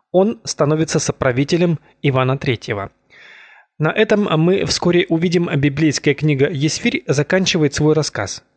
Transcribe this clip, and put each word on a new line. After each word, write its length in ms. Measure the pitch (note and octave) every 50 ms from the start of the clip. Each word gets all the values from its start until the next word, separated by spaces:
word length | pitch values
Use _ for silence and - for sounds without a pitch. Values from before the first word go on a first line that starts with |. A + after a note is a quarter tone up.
| _ _
Он 280 | - F3+ F#3+ A3 A#3 - -
становится 540 | - - - D#3 C#3+ D#3 D#3 E3 D#3+ - D#3+
соправителем 800 | - - - - - C3 A#2+ B2 C#3+ C#3+ F#3 E3 F3+ F3 E3 - _ _ _ _
Ивана 360 | - C#3+ B2+ C3 C3 B2+ C3+ C#3
Третьего. 540 | - - A#2+ - - - A2+ G2+ G2 G2 _ _ _ _ _ - - - - - - - - - _ _ _ -
На 140 | D3+ D#3
этом 320 | - G#3+ G#3+ G#3+ G#3+ G#3 G#3 - E3 D#3
мы 240 | D#3+ F3 F#3+ G3 -
вскоре 400 | D3+ - - - F3 F3 F3 - -
увидим, 400 | E3 E3 E3+ F3 E3 F3+ E3+ E3+ F3
библейская 600 | C#3 C3+ D3 C3+ D3 D#3+ D#3 C3 - - D3 C#3
книга 360 | - D3 D#3 D3 C3 C#3 D#3+
"Есфирь" 540 | F#3 C3+ C#3+ D#3 - - - A#3+ - - -
заканчивает 680 | - D3+ C3+ D3 - - F#3+ F#3+ - - E3+ D3+ C#3 -
свой 200 | - D3+ D3+ D3+
рассказ. 500 | D#3 C#3+ - - - G2+ F#2+ - - _ _ _